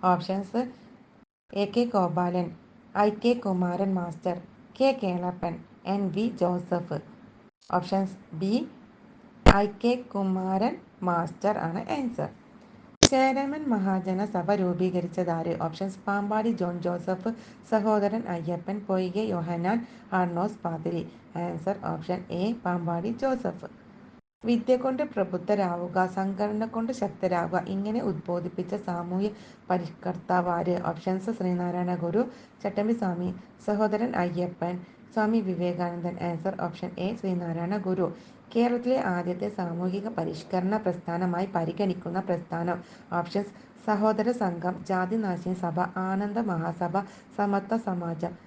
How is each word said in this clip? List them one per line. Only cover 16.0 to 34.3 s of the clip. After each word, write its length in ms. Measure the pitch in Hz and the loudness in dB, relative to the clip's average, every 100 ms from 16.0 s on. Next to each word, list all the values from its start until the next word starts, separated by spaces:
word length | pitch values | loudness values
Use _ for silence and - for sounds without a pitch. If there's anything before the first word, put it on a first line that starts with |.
| - | -2
പാമ്പാടി 460 | 202 202 214 220 226 | -2 0 0 2 2
ജോൺ 160 | 175 175 | 0 0
ജോസഫ്, 480 | 170 175 170 185 220 233 - - - | -2 -2 -2 -2 -2 -6 -12 -20 0
സഹോദരൻ 540 | 165 208 214 202 220 - | 2 4 4 4 0 -2
അയ്യപ്പൻ, 500 | 175 160 170 170 208 202 | -4 -2 -4 -4 -6 0
പൊയ്കെ 380 | 190 185 190 220 | 0 2 0 0
യോഹന്നാൻ, 440 | 180 165 170 175 233 233 - - | -2 -2 -2 0 0 -2 -14 -2
അർണോസ് 480 | 190 180 170 202 214 | 0 2 0 -2 -2
പാതിരി. 400 | 175 165 165 170 170 - - 170 | -6 -4 -2 -4 -6 -12 -12 -6
ആൻസർ 380 | 175 165 190 196 - | -4 -4 -4 -2 -4
ഓപ്ഷൻ 340 | 165 165 180 180 | -6 -4 -6 -4
എ, 120 | 165 202 233 | -2 -2 0
പാമ്പാടി 480 | 180 175 170 170 196 233 | 0 0 0 -2 -2 -2
ജോസഫ്. 460 | 269 262 208 - - - - - - - _ _ | 0 0 -2 -6 -12 -16 -20 -20 -20 -20 _ _
വിദ്യ 300 | 220 240 233 247 | 2 2 4 2
കൊണ്ട് 240 | 262 262 | 2 0
പ്രബുദ്ധരാവുക, 920 | 294 - 185 180 180 208 190 175 175 185 185 185 | -2 0 -2 -2 0 2 2 0 -2 0 0 0
സംഘടന 500 | 190 196 208 214 226 | -4 -2 -2 -2 -2
കൊണ്ട് 260 | 226 226 | -2 -4
ശക്തരാവുക, 640 | 254 202 - 185 175 170 180 185 | -2 -4 -2 0 0 0 -2 -2
ഇങ്ങനെ 320 | 190 202 226 | -4 -2 0
ഉദ്ബോധിപ്പിച്ച 760 | 214 160 - 175 175 - 180 208 | 0 -4 -2 -4 -4 -6 -4 -4
സാമൂഹ്യ 540 | 208 175 175 180 208 208 - - - | -4 -4 -2 0 0 -2 -16 -20 0
പരിഷ്കർത്താവ് 840 | 180 165 - 180 180 - 180 175 | 0 0 -6 -6 -6 2 2 4
ആര്? 240 | 170 175 180 175 | 2 2 0 0
ഓപ്ഷൻസ് 420 | 160 - 190 196 | -2 -2 -2 -2
ശ്രീനാരായണ 640 | 226 185 180 175 180 180 175 | -2 0 2 0 0 0 0
ഗുരു, 260 | 170 190 247 - - - | 0 0 0 -4 -20 -6
ചട്ടമ്പി 360 | 202 202 208 233 | -4 0 0 2
സ്വാമി, 300 | 190 175 180 180 - - - | 0 0 -2 -4 -12 -10 -2
സഹോദരൻ 460 | 208 214 202 233 240 | 2 4 2 0 0
അയ്യപ്പൻ, 600 | 175 | 0